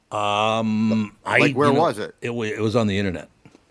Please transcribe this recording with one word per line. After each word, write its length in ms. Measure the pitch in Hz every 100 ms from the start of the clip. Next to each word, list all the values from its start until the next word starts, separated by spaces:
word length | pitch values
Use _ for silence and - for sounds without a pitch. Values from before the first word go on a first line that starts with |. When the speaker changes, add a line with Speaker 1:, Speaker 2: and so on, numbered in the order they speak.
| _
Speaker 1:
Um, 1040 | 104 104 104 110 113 110 110 110 110 104 -
I, 140 | - 110
Speaker 2:
Like, 160 | 139 131
where 120 | 147
Speaker 1:
you 60 |
know, 60 | 139
Speaker 2:
was 180 | 165 107
it? 160 | 92 -
Speaker 1:
It 100 | 120
wa-, 140 | 120
it 160 | 110 104
was 160 | 110 113
on 100 | 107
the 120 | 98
internet. 300 | 101 82 - _ - - _